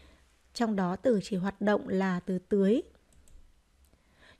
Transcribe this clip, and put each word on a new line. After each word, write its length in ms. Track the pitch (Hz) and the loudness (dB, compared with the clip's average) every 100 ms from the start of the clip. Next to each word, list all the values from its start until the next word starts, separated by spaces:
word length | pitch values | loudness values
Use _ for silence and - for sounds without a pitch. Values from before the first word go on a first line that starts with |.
| - _ _ _ _ | -20 _ _ _ _
Trong 220 | - 226 202 | -4 -2 0
đó 200 | 180 185 | -2 0
từ 240 | 269 214 | 0 0
chỉ 140 | - 185 | 0 -4
hoạt 240 | 190 196 | -4 -2
động 280 | 208 208 - | 0 0 0
là 320 | 190 190 180 | -2 0 -2
từ 180 | - 185 | -4 -6
tưới. 440 | - 202 190 247 - _ _ _ - - - _ _ _ _ _ _ _ - | -2 2 4 2 -2 _ _ _ -20 -20 -20 _ _ _ _ _ _ _ -20